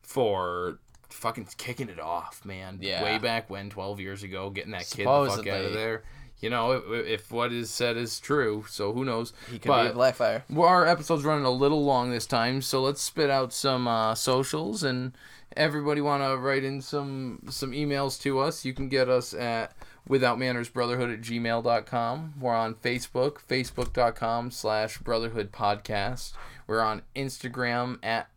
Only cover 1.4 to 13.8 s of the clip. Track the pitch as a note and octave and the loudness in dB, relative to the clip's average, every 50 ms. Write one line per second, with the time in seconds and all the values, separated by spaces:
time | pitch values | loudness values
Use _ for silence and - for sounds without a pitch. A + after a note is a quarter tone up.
1.4 | G2+ - - - - B2+ A#2+ C3 C3 G#2+ F2+ E2 D2+ D#2+ F2 E2+ E2 - - - | -12 -12 -12 -10 -10 -10 -8 -8 -8 -10 -8 -10 -6 -4 -4 -4 -6 -8 -16 -16
2.4 | - G2 F#2+ F#2 F#2+ F#2 F#2+ F#2 F2 G2 F#2 F2 D#2+ D#2 D2+ A2 A2+ A#2 A#2 A#2 | -14 -14 -12 -12 -12 -12 -12 -8 -6 -4 -2 -2 0 -2 -2 0 0 0 -2 -2
3.4 | A2+ - F#2+ G2 G2 G2+ G#2 G2 F#2+ G2 G#2 G2+ F#2 F#2+ G2 G2 G2+ F#2+ F#2+ F#2 | -4 -6 -10 -10 -10 -10 -10 -8 -6 -6 -6 -8 -8 -10 -10 -10 -10 -10 -8 -6
4.4 | F#2+ G2+ G2 G2 - - G#2 F2+ F2 - - - G2+ A#2+ C#3 C#3+ C#3 B2+ G2 A2 | -6 -6 -6 -8 -8 -8 -8 -8 -8 -8 -6 -2 2 4 4 4 4 2 0 -2
5.4 | G#2 F#2+ F#2+ F#2+ F#2+ F#2+ G#2 G#2+ A2 A2+ A2+ G#2+ - - - - - - - - | -2 -2 -2 -2 -2 -2 -2 -2 -2 -2 -4 -6 -8 -14 -16 -16 -18 -20 -14 -6
6.4 | - A2 A#2+ A#2+ A2+ A#2+ C3+ C3 - G2 A2+ A#2+ - F#2+ A2+ G#2 - - A#2 A#2 | -4 -2 0 2 2 2 2 0 0 -4 -4 -2 0 -2 -2 -2 -4 -6 -2 0
7.4 | A#2+ B2 A#2+ A#2 A#2 A2 - - A#2+ A#2+ A#2 A#2 A#2+ A2+ - - - - D3 D3 | 0 0 0 -2 -4 -4 -2 0 0 0 2 0 -2 -4 -6 -8 -2 0 2 2
8.4 | B2+ A2 G#2+ G#2+ A2 - - - G#2 G2+ A2+ B2 C3+ C3 A#2 A2+ A#2+ A#2 - - | 4 2 0 -2 -6 -10 -6 -2 -2 -2 0 0 -2 0 0 -2 -2 -4 -10 -16
9.4 | - A#2 A#2+ G#2 - - C#3 A#2+ A2+ A2 A2 A#2+ B2+ C3 B2 - A#2+ A2 A2 A#2 | -14 -12 -12 -4 2 4 6 6 6 4 4 4 4 4 4 4 2 2 2 0
10.4 | - - D3+ D#3 F3 E3+ F3+ F3+ E3 E3 F3 E3+ D3 - E3+ D3+ C#3 D3+ D#3 D3 | -4 -2 2 6 6 8 8 8 8 6 6 4 4 0 0 2 4 2 2 4
11.4 | C#3 B2+ B2+ B2+ C#3 C#3+ D#3 D3+ C#3+ C#3+ C3+ B2 B2 B2 B2 A#2 A2 - - A#2 | 4 2 4 4 4 4 4 4 4 4 4 4 2 0 -2 -2 -2 0 2 2
12.4 | A2+ A#2+ C3 C3+ C3 - - C3 C3 C3+ C#3 - - - - D#3+ D#3 C#3 C#3 C3+ | 2 2 0 0 -2 0 0 2 2 2 0 -2 -6 -4 0 2 4 4 4 2
13.4 | C3 A#2+ - - - C#3 C3 B2+ | 2 0 -4 -2 0 2 2 2